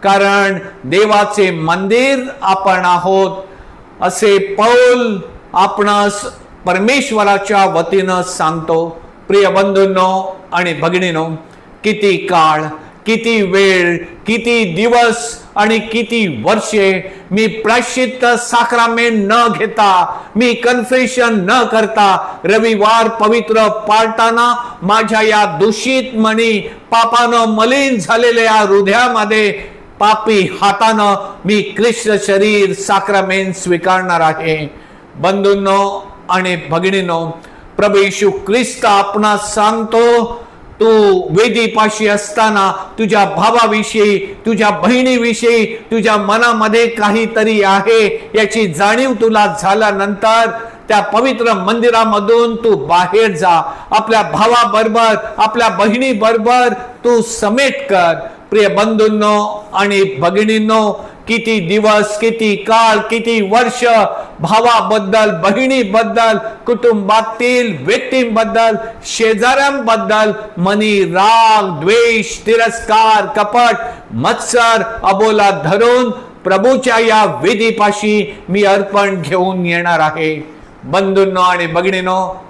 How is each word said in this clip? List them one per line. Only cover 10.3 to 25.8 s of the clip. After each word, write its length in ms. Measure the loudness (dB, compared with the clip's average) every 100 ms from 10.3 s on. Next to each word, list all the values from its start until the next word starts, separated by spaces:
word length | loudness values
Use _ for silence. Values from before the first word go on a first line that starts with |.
| -12 -6
आणि 220 | -4 -4
भगिनींनो, 520 | -4 -2 -2 -2 -4 -6 -8 -14 -20 -20 -8
किती 320 | -4 0 0 0
काळ, 460 | 0 2 2 2 -4 -10 -18 -12 -4
किती 360 | -2 0 0
वेळ, 540 | 0 2 2 2 0 -2 -6 -14 -4
किती 480 | -4 0 0 0
दिवस 640 | 0 2 4 2 0 -6 -12 -12 -2
आणि 220 | 0 0
किती 640 | -2 -6 -2 -2 -2 -2
वर्षे 720 | -2 -2 0 0 2 0 -6 -16 -6
मी 160 | -2 -2
प्रायश्चित्त 800 | -2 -2 -2 -2 -4 -4 0 0
साक्रामेंट 1080 | 0 0 -2 0 0 0 0 0 0 0
न 200 | 0 0 0
घेता, 640 | -4 0 2 2 0 -4 -8 -2
मी 180 | 0
कन्फेशन 960 | 0 0 -2 0 0 0 0 0 0 0
न 140 | 0
करता, 720 | 2 0 0 2 2 2 -2 -8
रविवार 640 | 0 0 2 2 2 2 2
पवित्र 600 | 0 0 0 0 2 2
पाळताना 1080 | 0 0 2 2 0 0 2 0 0 -6 -8
माझ्या 400 | -2 0 0 0
या 220 | 2 2
दूषित 720 | 0 0 0 0